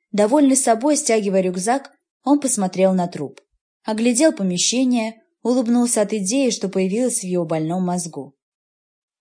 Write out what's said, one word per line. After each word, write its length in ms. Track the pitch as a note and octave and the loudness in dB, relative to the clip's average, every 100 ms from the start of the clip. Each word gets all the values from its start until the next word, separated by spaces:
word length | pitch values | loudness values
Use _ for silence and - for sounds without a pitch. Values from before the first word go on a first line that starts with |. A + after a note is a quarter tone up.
| _ | _
Довольный 460 | G3+ G#3 C#4+ C#4+ C4 | 0 2 4 4 4
собой, 400 | - A3 C4+ C#4+ | 2 2 2 0
стягивая 440 | - A3 G3+ F#3+ | 0 0 2 0
рюкзак, 520 | F#3 F#3 G3 C4 - _ _ _ | 0 -2 -2 -2 -4 _ _ _
он 180 | - C#4+ | 0 0
посмотрел 520 | C4+ G#3+ F#3 F3+ F#3+ | 2 -2 -2 2 2
на 140 | F#3+ F3 | 2 -2
труп. 340 | E3+ C#3+ - - _ _ _ | -6 -10 -12 -20 _ _ _
Оглядел 500 | - G#3+ A#3 A#3 D#4+ | -8 -2 0 4 2
помещение, 880 | D#4 F#3+ F3+ - A#3+ C4 B3 A3 A3 _ _ | 2 -2 -2 -2 0 0 0 -2 -8 _ _
улыбнулся 600 | A3+ B3 A#3 A#3+ A#3+ A#3 | -2 0 2 2 2 0
от 100 | G#3 | 0
идеи, 380 | A3 F#3+ C4 C4 | -2 -2 0 0
что 180 | G3+ G3 | 0 -4
появилась 520 | F#3+ F#3+ G#3 B3+ A#3+ | -2 0 0 -2 -2
в 40 | F#3 | -4
его 200 | F3+ E3 | -4 -2
больном 400 | E3 D#3 F3+ F3+ | -2 -2 -2 -2
мозгу. 520 | F3+ E3+ D3+ C3+ _ _ _ _ _ _ _ _ _ | -4 -6 -10 -14 _ _ _ _ _ _ _ _ _